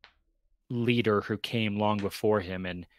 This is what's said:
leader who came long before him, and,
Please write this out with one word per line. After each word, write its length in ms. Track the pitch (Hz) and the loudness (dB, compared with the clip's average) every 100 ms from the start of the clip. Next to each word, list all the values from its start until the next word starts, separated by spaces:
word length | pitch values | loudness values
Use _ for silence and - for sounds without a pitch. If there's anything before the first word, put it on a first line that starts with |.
| - _ _ _ _ _ - | -20 _ _ _ _ _ -8
leader 520 | 120 117 120 110 104 | -2 2 2 4 2
who 160 | - 104 | 2 -4
came 400 | - 120 110 101 | -4 -2 -2 2
long 200 | 104 104 | 2 2
before 440 | 98 - 107 107 | -2 -2 2 2
him, 240 | 92 92 92 | 0 -6 -6
and, 200 | 87 - | -8 -12